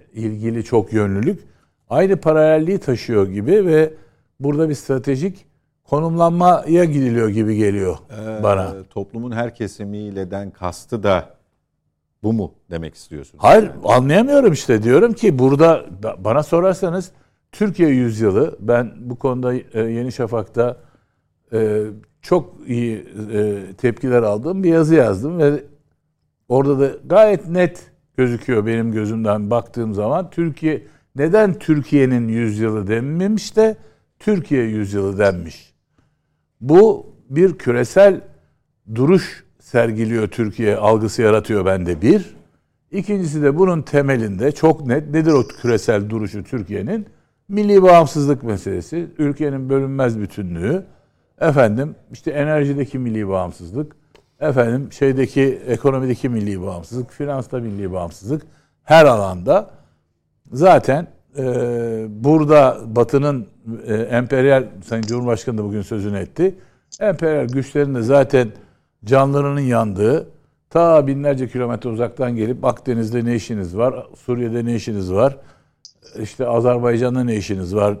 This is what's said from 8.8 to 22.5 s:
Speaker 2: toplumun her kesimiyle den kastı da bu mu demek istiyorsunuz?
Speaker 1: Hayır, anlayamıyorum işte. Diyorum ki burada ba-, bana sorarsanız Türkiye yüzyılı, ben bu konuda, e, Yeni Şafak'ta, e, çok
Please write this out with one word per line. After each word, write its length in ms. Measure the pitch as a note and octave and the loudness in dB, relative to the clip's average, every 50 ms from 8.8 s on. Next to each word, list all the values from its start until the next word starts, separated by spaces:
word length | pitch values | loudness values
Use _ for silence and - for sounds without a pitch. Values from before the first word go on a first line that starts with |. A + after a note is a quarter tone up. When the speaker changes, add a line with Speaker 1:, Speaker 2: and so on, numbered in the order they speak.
| F#2+ _ | -16 _
Speaker 2:
toplumun 420 | - G#2+ G2 - - A#2 A#2+ B2 | -12 -12 -12 -10 -12 -12 -10 -8
her 220 | A2+ A2+ A#2+ A2+ A2+ | -6 -6 -6 -6 -6
kesimiyle 760 | - A2 F#2+ - - G#2 G2+ G#2 G#2 G#2+ G#2 G2 G2 F#2+ F2 | -8 -10 -10 -10 -12 -12 -12 -10 -10 -10 -10 -8 -10 -10 -8
den 200 | G2 G2 G2+ F#2+ | -8 -10 -10 -12
kastı 520 | - - F#2 F2+ F2 - - - A#2+ A2 | -12 -10 -10 -10 -10 -10 -12 -10 -8 -2
da 380 | G2 G#2 F#2+ E2+ - - _ _ _ _ _ _ _ _ _ _ _ _ _ _ _ _ _ _ | 0 0 0 0 -2 -6 _ _ _ _ _ _ _ _ _ _ _ _ _ _ _ _ _ _
bu 100 | - G#2+ | -4 -4
mu 220 | A2+ A2 F#2+ D2+ _ _ _ - | -2 -2 -4 -8 _ _ _ -12
demek 240 | F2 E2 E2 D#2 _ | -12 -10 -10 -12 _
istiyorsunuz? 500 | - - - D#2+ D2 C2+ - _ D2 G2+ | -20 -20 -18 -16 -16 -16 -16 _ 2 6
Speaker 1:
Hayır, 260 | A#2+ F3 A3 G#3+ E2 - - - | 6 6 6 6 2 -6 -6 0
anlayamıyorum 680 | G#2 A2+ B2+ B2+ C#3 D3+ G3+ A#3+ C#4 C#4+ C#4+ C4 G3+ | 2 2 4 4 4 2 2 2 4 4 4 4 4
işte. 300 | D3+ - - - A#2 G#2+ | 2 2 0 0 0 2
Diyorum 300 | G#2+ A#2 B2+ E3 A3 A#3+ | 4 4 4 6 4 4
ki 260 | A3 - A3+ G3+ C#3+ B2 | 0 0 0 0 2 4
burada 460 | B2+ C3+ C#3+ C#3 D#3+ E3 D#3+ - - - F2+ F#2+ | 2 2 4 6 6 4 4 2 -2 -10 -14 -10
ba-, 220 | G#2 A2 - F2+ F#2 | -10 -10 -8 -6 -2
bana 180 | G#2+ A#2 D3 | 0 0 0
sorarsanız 680 | D3 - E3+ E3+ F3+ F#3+ F#3 - G3 E3+ E3+ F#3+ F3+ - _ _ _ _ _ _ _ _ | 0 0 0 2 2 2 0 0 -4 -4 -4 -6 -8 -10 _ _ _ _ _ _ _ _
Türkiye 360 | - - G#3+ G3+ D#3+ - E3+ D3+ | -6 -4 -4 -2 0 2 2 4
yüzyılı, 680 | C3+ B2+ B2 A#2 A2 G#2 A2 G2+ F#2+ A2 D3+ E3 - - | 4 2 0 0 0 0 0 2 2 2 0 0 -4 -8
ben 320 | G2+ A2+ A#2+ A#2+ B2 G#2+ - - | -2 0 0 0 0 -4 -10 -14
bu 180 | A#2+ B2 A#2+ - | -12 -12 -10 -4
konuda, 360 | - C3 B2 B2+ B2+ B2 B2+ | -4 -4 -2 -2 -2 -4 -4
e, 260 | B2+ - - - A2 | -4 -8 -6 -4 -4
Yeni 320 | A2+ A2+ A#2 A#2 B2 B2+ | -4 -2 -4 -6 -6 -6
Şafak'ta, 640 | A2+ - A#2+ G#2 A#2 A2+ G2 - - A#2+ A#2+ B2 B2 - - _ _ _ _ _ _ _ _ _ _ _ _ - | -6 -6 -6 -4 -4 -6 -6 -6 -2 -2 -2 -2 -2 -8 -18 _ _ _ _ _ _ _ _ _ _ _ _ -6
e, 300 | A#2 A2 A2 G#2+ G#2+ G#2+ G#2 G#2+ G2+ G#2+ - _ _ _ | -2 -2 0 0 0 -2 -4 -6 -12 -18 -20 _ _ _
çok 320 | - - F3+ F3 - - | -4 -2 -2 -2 -2 -6